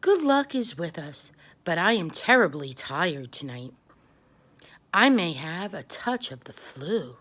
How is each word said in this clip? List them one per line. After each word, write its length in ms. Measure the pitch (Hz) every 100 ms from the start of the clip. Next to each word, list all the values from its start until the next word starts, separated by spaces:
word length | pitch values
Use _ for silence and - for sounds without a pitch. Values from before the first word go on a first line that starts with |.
Good 220 | - 392
luck 320 | 294 277 277
is 220 | 262 233 135
with 220 | 170 -
us, 340 | 143 147 - _ - _
but 140 | - 165
I 140 | 185
am 180 | 226 165
terribly 640 | - - 254 196 143 139
tired 580 | 127 - 135 180 143 127
tonight. 400 | - 139 123 127 - _ _ _ _ _ _ _ _ - - _
I 160 | 190 247
may 220 | 254 175
have 420 | 143 156 170 196
a 80 | 175
touch 480 | 131 - - 247 -
of 140 | 131
the 80 | -
flu. 640 | - - - 143 220 127 123